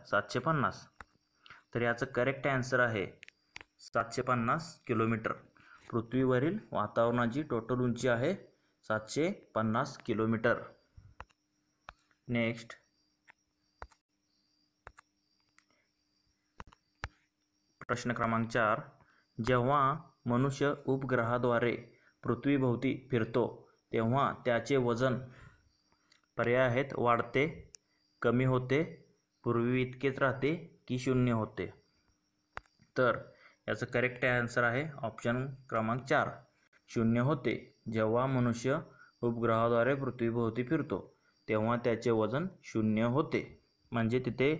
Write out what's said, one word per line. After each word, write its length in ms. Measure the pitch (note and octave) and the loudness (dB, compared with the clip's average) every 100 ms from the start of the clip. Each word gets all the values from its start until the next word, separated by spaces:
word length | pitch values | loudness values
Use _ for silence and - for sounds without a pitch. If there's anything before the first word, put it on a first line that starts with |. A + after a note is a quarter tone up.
| - | -2
सातशे 280 | G2+ - B2 | -2 0 -4
पन्नास. 440 | D#3 D#3 G2+ - - _ - _ _ _ - - _ | -2 0 -2 -4 -18 _ -20 _ _ _ -20 -20 _
तर 80 | B2 | -2
याचं 240 | A#2 A#2 B2+ | -2 -2 -4
करेक्ट 400 | B2 B2 - D3 | 0 -2 0 -2
आन्सर 340 | C3+ B2 C3 | -2 0 2
आहे 240 | A#2+ G#2+ F2 - - _ _ - - _ | 2 0 -4 -8 -20 _ _ -20 -20 _
सातशे 440 | - A#2+ G#2+ - | -4 -2 -2 -4
पन्नास 460 | B2 B2 A#2 D#3 - - - | 0 0 0 -2 -4 -14 -4
किलोमीटर. 460 | A2+ A2+ A2 A2 - - _ - - - | 0 2 0 -2 -6 -12 _ -20 -20 -6
पृथ्वीवरील 680 | A#2 A2+ B2 C3 B2+ D3+ G#3 - | -4 -2 0 2 2 2 -2 -4
वातावरणाची 680 | G2+ G#2 - A#2 B2 A#2+ C3+ | -4 -2 2 2 4 0 -2
टोटल 380 | D3+ A#2 A2+ B2 | -2 -4 -2 0
उंची 280 | B2 A#2+ C3 | 0 0 0
आहे 240 | A#2 C#3 G3 - _ _ _ - | 2 0 -2 -8 _ _ _ -4
सातशे 400 | A2 - C#3 E3+ G#3 - | -4 -2 -2 -2 -2 -6
पन्नास 420 | A2 A2 A2+ C#3 - | -2 0 0 -2 -6
किलोमीटर. 640 | - G#2+ A2 A2+ A#2 G#2+ - - _ - - - - _ _ _ _ _ - - _ _ - | -4 -2 0 2 2 0 -4 -20 _ -20 -20 -20 -20 _ _ _ _ _ -20 -20 _ _ -4
नेक्स्ट, 480 | A#2+ A#2 A#2 - - _ _ _ _ _ - _ _ _ - - _ _ _ _ _ _ _ _ _ - - - _ _ _ _ _ _ _ _ _ _ _ _ _ _ - - - _ - - _ _ _ _ _ _ - | -2 0 -4 -12 -20 _ _ _ _ _ -20 _ _ _ -20 -20 _ _ _ _ _ _ _ _ _ -20 -20 -20 _ _ _ _ _ _ _ _ _ _ _ _ _ _ -20 -20 -20 _ -14 -14 _ _ _ _ _ _ -14
प्रश्न 320 | - A#2+ B2 | -6 -4 -2
क्रमांक 360 | A#2+ A2+ A2+ A2+ | -2 0 0 2
चार, 300 | B2 A2 A#2+ - - _ _ _ - | 2 2 2 -2 -20 _ _ _ -6
जेव्हा 440 | A2+ B2+ A#2+ C#3+ C3+ D#3 - _ A#2 | 2 2 4 4 2 0 -8 _ 0
मनुष्य 460 | A#2+ C#3 C3+ C#3+ D3 - | 2 2 2 0 0 -2
उपग्रहाद्वारे 920 | C3+ C3+ B2 A2+ B2 B2 A#2 A#2+ - - _ _ _ | -2 0 0 2 0 2 2 2 -2 -8 _ _ _
पृथ्वीभोवती 720 | B2 A#2+ C#3 C#3+ C3 A#2 C3+ B2 - | -4 -2 2 2 2 2 0 -2 -2
फिरतो, 360 | A#2+ A2 B2+ G#2+ - - _ - | -2 0 0 0 -2 -20 _ -4
तेव्हा 400 | A#2+ A2+ C3+ A#2+ - | 0 2 2 0 0
त्याचे 320 | B2+ A#2 A#2 C#3 | 0 0 2 2
वजन, 420 | A#2+ A2+ C3 A2+ - - - _ _ _ _ _ _ _ _ - | 2 2 0 0 -6 -18 -20 _ _ _ _ _ _ _ _ -4
पर्याय 280 | A#2 B2 C3 | 0 2 2
आहेत, 260 | A#2+ C#3 - | 2 -2 0
वाढते, 460 | A#2+ A#2 A2+ C3 D#3 - - - _ _ _ - | 2 2 2 0 -2 -4 -18 -20 _ _ _ -2
कमी 220 | A#2+ A#2+ | 0 2
होते, 380 | C3 B2+ B2+ C#3 F3 - - _ _ _ | 2 2 2 0 -2 -8 -20 _ _ _
पूर्वी 380 | A#2+ A#2 A#2 B2+ | -2 0 2 0
इतकेच 360 | B2+ B2+ C#3 B2+ | -2 -2 -4 0
राहते 360 | C3+ B2 C#3 E3 - _ - | 0 0 -2 -2 -8 _ -8
की 100 | B2+ | -4
शून्य 340 | C3+ B2+ B2 | 0 2 2
होते? 340 | A2+ G#2+ - F2+ - _ _ _ _ _ _ _ - _ _ _ - | 2 -2 -6 -8 -10 _ _ _ _ _ _ _ -18 _ _ _ 0
तर 220 | B2 G#2+ - - - _ - | 0 0 -6 -20 -20 _ -8
याचं 180 | A2 A#2+ | -6 -2
करेक्ट 380 | A#2+ B2+ B2+ | 0 0 0
आन्सर 400 | B2+ B2 A#2 - | 0 2 0 0
आहे 200 | A#2+ A#2+ D#3+ - | 0 0 -4 -6
ऑप्शन 440 | A2 - A#2+ B2 C3+ C3+ - | -8 -4 -2 -2 -4 -10 -6
क्रमांक 360 | A2+ A2 B2+ | -2 -2 -2
चार, 260 | - D3 G#2+ - - _ _ _ - | 0 0 0 -4 -18 _ _ _ -6
शून्य 300 | A#2+ A2+ A#2 | 0 2 4
होते. 340 | B2 D#3 A#2+ - - _ - | 2 0 -2 -4 -8 _ -6
जेव्हा 320 | A2 A2 A#2 C3 | 0 2 2 2
मनुष्य 520 | C3 A#2+ A2+ C3 D3+ E3 - - - | 2 0 0 0 -2 -4 -18 -20 -6
उपग्रहाद्वारे 720 | A#2+ A#2 A2+ A2+ A#2 A#2 A#2+ | -4 0 2 4 4 4 2
पृथ्वीभोवती 680 | C#3 C3 B2 A#2 A#2 A#2 A#2 | 0 -2 -2 -2 0 -2 -2
फिरतो, 340 | B2 D#3 C#3 F#2 - _ _ _ - | -2 -2 -2 -6 -8 _ _ _ -2
तेव्हा 280 | G#2+ A2 A#2+ | 0 2 0
त्याचे 340 | A#2+ A2+ A#2+ | 0 0 2
वजन 360 | A2+ G#2+ C3 F#3 - | 2 2 0 -4 -10
शून्य 400 | - A2+ A2 G#2+ | -6 -2 2 2
होते, 400 | A#2 C3 D#3+ A2+ - - _ _ - | 2 0 0 -2 -6 -14 _ _ -6
म्हणजे 300 | A#2+ A2 B2+ B2+ | -2 0 0 -2
तिथे 260 | A2 C3+ | 0 0